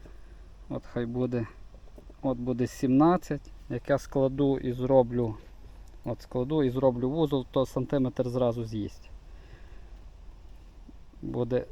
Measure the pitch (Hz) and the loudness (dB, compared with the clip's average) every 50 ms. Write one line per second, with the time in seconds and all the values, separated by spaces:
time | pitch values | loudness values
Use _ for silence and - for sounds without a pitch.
0 | - - - - - - - - - - - - - - 135 123 - - - 127 | -18 -18 -18 -18 -18 -18 -18 -18 -18 -20 -20 -18 -14 -10 -10 -10 -10 -6 -4 -4
1 | 120 117 120 127 127 123 123 120 117 - - - - - - - - - - - | -4 -2 0 0 0 0 0 -2 -2 -4 -8 -14 -18 -18 -18 -20 -20 -20 -20 -18
2 | - - - - - 135 127 120 123 127 123 120 123 117 - - - 127 127 135 | -18 -18 -12 -4 -2 -2 -2 0 -2 -2 0 0 0 -2 -2 0 2 4 6 8
3 | 151 170 180 175 - - 151 139 - - - - - - 127 120 - - 143 135 | 8 8 6 4 2 -2 -6 -6 -6 -10 -18 -16 -10 -8 -6 -4 0 0 0 0
4 | - - - 139 135 135 135 135 143 139 135 131 - 127 120 123 127 127 135 131 | 0 0 0 2 2 2 4 2 2 2 2 2 0 -2 -2 -2 2 6 6 6
5 | 123 117 120 123 120 110 107 - - - - - - - - - - - - - | 6 6 4 0 0 0 -2 -6 -12 -18 -18 -18 -18 -18 -18 -18 -18 -18 -18 -10
6 | - - 117 - - - - 127 127 135 156 156 139 127 120 131 135 131 120 120 | -8 -8 -8 -8 -8 -6 -4 -2 -2 0 2 2 2 2 4 4 4 4 4 4
7 | 123 127 143 165 165 - 147 135 123 - - 139 127 - - 135 127 - 147 139 | 2 0 2 2 2 2 2 0 -2 0 2 2 2 2 0 -2 -2 0 2 2
8 | 131 123 - - 123 123 120 123 123 120 113 120 113 110 110 107 101 - - - | 2 2 2 0 -2 0 0 2 2 2 2 0 -4 -4 -4 -4 -4 -4 -6 -12
9 | - - - - - - - - - - - - - - - - - - - - | -16 -18 -18 -18 -18 -18 -18 -18 -18 -18 -18 -18 -18 -16 -16 -16 -16 -16 -18 -18
10 | - - - - - - - - - - - - - - - - - - - - | -18 -18 -18 -18 -18 -18 -18 -18 -18 -18 -18 -18 -20 -20 -20 -20 -20 -20 -18 -18
11 | - - - - - 127 127 123 123 117 127 123 - - | -20 -20 -16 -12 -10 -6 -4 -2 -2 0 0 -2 -2 -4